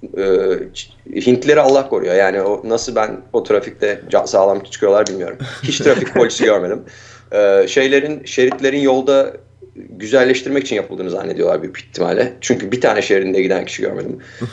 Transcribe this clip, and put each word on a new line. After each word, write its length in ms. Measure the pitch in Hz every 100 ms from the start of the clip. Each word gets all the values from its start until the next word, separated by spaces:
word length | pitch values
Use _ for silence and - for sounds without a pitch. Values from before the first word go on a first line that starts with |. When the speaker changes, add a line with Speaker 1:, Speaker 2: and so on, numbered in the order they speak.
| - -
Speaker 1:
e, 40 |
Ç-, 1040 | 98 92 95 92 - - - - - - 123
Hintlileri 340 | 123 131 147
Allah 280 | 135 139 135
koruyor. 260 | 101 90
Yani 280 | 92 98 98
o 260 | 95 104 110
nasıl 260 | 113 -
ben 260 | 113 107 - -
o 100 | 120
trafikte 580 | 113 104 - - 104 101 -
ca-, 160 | - -
sağlam 340 | 104 98 98
çıkıyorlar 460 | - - 101 101 107
bilmiyorum. 320 | 95 87 - 131 -
Hiç 160 | 131 135
trafik 360 | 147 135 -
Speaker 2:
<laughs> 0 |
Speaker 1:
polisi 300 | - - -
görmedim. 380 | - 101 87 110 - - - - -
E, 360 | 101 101 98 95
şeylerin, 560 | - 135 139 147 151
şeritlerin 560 | - - 127 127 131 143
yolda 560 | 139 131 131 139 135 - - _ - -
güzelleştirmek 880 | - - 110 131 127 127 - 139
için 120 | 139 110
yapıldığını 340 | 95 92 92
zannediyorlar 520 | 90 92 87 85 82
büyük 160 | 90 95
ihtimalle. 540 | - - 87 92 120 -
Çünkü 320 | - 123 98
bir 80 | 127
tane 220 | 123 104
şeridinde 400 | 95 98 95 95
giden 220 | 95 95
kişi 180 | - -
görmedim. 360 | 104 98 95 - - - 120